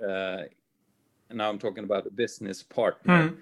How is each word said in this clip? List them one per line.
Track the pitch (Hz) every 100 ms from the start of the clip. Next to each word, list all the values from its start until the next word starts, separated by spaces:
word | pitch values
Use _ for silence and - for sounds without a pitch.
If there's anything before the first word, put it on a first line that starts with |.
Uh, | 104 95 95 95 78 _ _ _ _ _ _ _ _
and | 117
now | 107
I'm | 104
talking | 110 95
about | 98 98 -
a |
business | 98 117 - 101 92
partner, | - - 107 - - 175 160 160